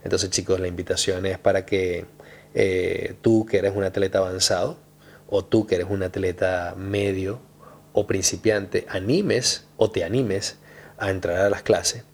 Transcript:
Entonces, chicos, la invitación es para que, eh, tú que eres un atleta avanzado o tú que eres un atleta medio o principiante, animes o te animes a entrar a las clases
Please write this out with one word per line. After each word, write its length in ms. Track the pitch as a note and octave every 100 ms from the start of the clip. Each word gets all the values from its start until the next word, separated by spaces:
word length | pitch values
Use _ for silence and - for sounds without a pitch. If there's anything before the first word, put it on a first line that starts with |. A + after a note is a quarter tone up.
Entonces, 280 | E2 F#2 F#2+
chicos, 280 | - F#2 F#2
la 80 | F2+
invitación 600 | F2+ F2 F2+ - F#2 F#2+
es 120 | F#2
para 260 | - F#2+
que, 420 | F#2 G2 F#2 F2 - - - - -
eh, 600 | - G2 F#2 F2+ F2+ - F#2
tú 240 | A#2 A2 A2
que 120 | G2
eres 180 | G2 G2
un 80 |
atleta 340 | F#2+ F#2+ G2 G2
avanzado 600 | F#2+ F#2 - F#2 F2+ - - _ - - -
o 160 | G2+
tú 240 | F#2 A2+ G#2
que 80 | F2+
eres 100 | F2+
un 140 | G2
atleta 720 | F#2 F#2+ F#2+ F2 F#2 F#2 F2 F#2
medio 640 | G2 G2+ G2+ F#2+ F#2+ A#2 - - - - -
o 160 | G#2+ G2+
principiante, 760 | G2 F#2 F2+ A2 G#2 G2 F#2 -
animes 800 | G2 F#2+ D#3+ G3 A2 B2+ - - -
o 160 | A2
te 100 | -
animes 560 | E2+ A#2 A#2+ G2 - - - - - -
a 120 | G2+
entrar 260 | F#2+ F2 F2
a 140 | G2+
las 120 | G2+
clases 400 | - F#2+ - A#2 -